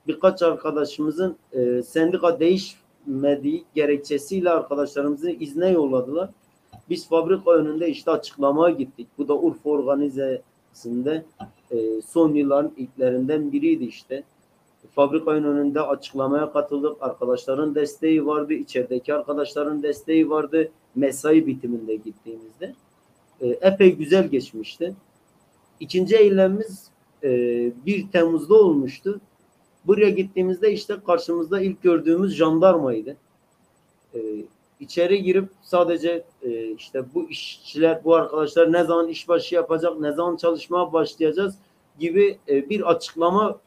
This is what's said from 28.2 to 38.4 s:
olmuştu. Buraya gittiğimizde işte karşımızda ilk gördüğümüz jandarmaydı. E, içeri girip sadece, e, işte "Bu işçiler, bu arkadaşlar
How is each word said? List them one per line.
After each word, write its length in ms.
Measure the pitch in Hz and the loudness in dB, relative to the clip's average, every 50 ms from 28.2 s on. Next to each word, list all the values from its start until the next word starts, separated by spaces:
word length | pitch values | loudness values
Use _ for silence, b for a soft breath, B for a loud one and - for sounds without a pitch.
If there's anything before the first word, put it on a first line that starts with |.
| 170 165 165 151 143 160 214 | 2 2 0 0 2 6 6
olmuştu. 640 | 220 202 175 151 143 131 131 - - - 196 208 196 _ _ _ _ _ _ _ _ _ _ _ _ - | 6 6 6 4 0 0 -4 -6 -8 -8 -8 -8 -8 _ _ _ _ _ _ _ _ _ _ _ _ 0
Buraya 220 | 170 214 208 208 196 | 2 2 4 4 2
gittiğimizde 640 | 170 185 190 196 - 185 185 185 185 180 214 214 202 | 2 0 -2 -4 -2 -2 -2 -2 -2 0 0 0 0
işte 220 | 208 - - 208 196 - | -2 -6 -8 -10 -6 -2
karşımızda 560 | 180 175 165 - 170 170 170 160 156 196 190 | 0 0 0 0 -2 -4 -4 -2 -2 -2 -2
ilk 220 | 190 190 175 - - | -2 -2 -2 0 2
gördüğümüz 520 | 180 170 156 147 160 165 180 196 185 156 | 2 2 2 2 2 0 2 0 0 0
jandarmaydı. 840 | 151 165 160 160 160 180 190 175 160 143 127 117 110 110 131 - _ _ _ _ _ _ _ _ _ _ _ _ _ _ _ _ _ _ _ - | 2 2 2 4 6 6 6 6 4 2 0 -2 -4 -6 -8 -14 _ _ _ _ _ _ _ _ _ _ _ _ _ _ _ _ _ _ _ -12
E, 40 | 117 110 107 107 107 113 - _ _ _ _ _ - | -10 -8 -8 -8 -10 -12 -16 _ _ _ _ _ -20
içeri 440 | 143 - - 170 175 175 202 202 180 | -16 -8 -2 0 2 2 2 0 2
girip 220 | 185 185 196 190 - _ _ | 2 2 0 0 -2 _ _
sadece, 640 | _ - 185 175 175 170 170 156 151 170 170 170 170 _ _ - - | _ -2 2 2 2 2 0 -2 -2 -2 -4 -4 -6 _ _ -12 -8
e, 280 | 123 117 113 113 113 | -6 -6 -6 -6 -8
işte 320 | 110 - - - - 131 127 123 143 | -10 -12 -12 -10 -8 -8 -8 -6 -6
"Bu 160 | 180 160 151 | -8 -8 -8
işçiler, 720 | 151 - - - - - - - - 147 160 165 165 160 - | -12 -14 -14 -14 -16 -18 -18 -10 -2 2 2 2 2 2 4
bu 120 | 160 165 | 4 4
arkadaşlar 580 | 165 156 - 151 156 | 4 4 0 -2 -4